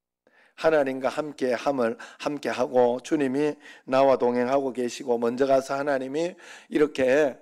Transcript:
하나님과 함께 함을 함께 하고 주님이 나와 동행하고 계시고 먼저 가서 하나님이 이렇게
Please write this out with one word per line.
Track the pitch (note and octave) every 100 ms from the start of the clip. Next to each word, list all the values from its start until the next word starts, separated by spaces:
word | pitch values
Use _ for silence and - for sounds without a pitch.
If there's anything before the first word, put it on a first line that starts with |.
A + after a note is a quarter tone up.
| _ _ _ _ _ -
하나님과 | D#3+ D#3 C3+ C3 B2+
함께 | D3+ D3 - B2+
함을 | A#2 D3 C#3 A2+ A#2 - -
함께 | D3 C#3+ B2
하고 | A2+ C#3+ B2+ A#2+ B2+
주님이 | - D#3 C3+ C3+ D3+ D3 - -
나와 | - C3 C#3 B2
동행하고 | B2 B2 B2 C#3 C3+
계시고 | B2 A#2+ - C#3 A#2
먼저 | A#2+ B2 C3+
가서 | C3+ C3
하나님이 | C#3 D3 C3+ C3 D3 F3 F#3+ - - -
이렇게 | D#3+ D3 - B2+ C#3+ C#3+ A#2+